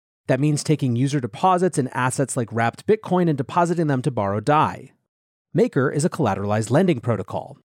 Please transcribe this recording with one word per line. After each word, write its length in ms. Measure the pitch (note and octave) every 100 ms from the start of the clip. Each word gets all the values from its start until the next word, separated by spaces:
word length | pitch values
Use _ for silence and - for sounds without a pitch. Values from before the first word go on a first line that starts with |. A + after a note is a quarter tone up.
| _ _ -
That 140 | C3
means 200 | D3 C#3+
taking 360 | - D3+ C3+ A#2+
user 240 | C3+ C#3+
deposits 560 | A#2 - F#3 F3+ F3+ D3
in 100 | B2+
assets 460 | B2 B2+ - C3+ -
like 160 | A#2
wrapped 340 | A2+ A#2 - -
Bitcoin 440 | G#3+ - F3+ E3+
and 80 | C#3
depositing 500 | C3 - E3+ E3+ D#3
them 140 | C3
to 100 | C3
borrow 300 | A#2 G2+ G#2
DAI. 500 | G#2 D3+ A#2 - - _ _ _ _ _ _
Maker 360 | D3 A#3+ - C3
is 140 | C#3+
a 60 | E3
collateralized 600 | - B2 F#2+ G2+ G#2+ A2
lending 300 | C3+ F#3+ C3
protocol. 580 | A#2+ G#2 F#2 - - - _